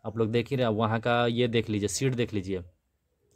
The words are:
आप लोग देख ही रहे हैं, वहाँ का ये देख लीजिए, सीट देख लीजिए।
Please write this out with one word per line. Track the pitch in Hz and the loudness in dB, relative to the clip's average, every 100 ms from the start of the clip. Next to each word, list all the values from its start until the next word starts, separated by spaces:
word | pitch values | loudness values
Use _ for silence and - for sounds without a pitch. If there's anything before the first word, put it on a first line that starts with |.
| 110 | -6
आप | 107 | -2
लोग | 110 | 0
देख | 120 113 | 0 0
ही | 135 | 0
रहे | 120 | 0
हैं, | |
वहाँ | 107 113 117 | 2 2 0
का | 120 120 120 | 2 2 2
ये | 117 120 | 2 2
देख | 117 110 | 2 0
लीजिए, | 104 101 | -2 0
सीट | - 135 | 0 -2
देख | 120 120 | 0 -2
लीजिए। | 104 92 92 90 _ _ _ _ _ _ | -2 -4 -8 -8 _ _ _ _ _ _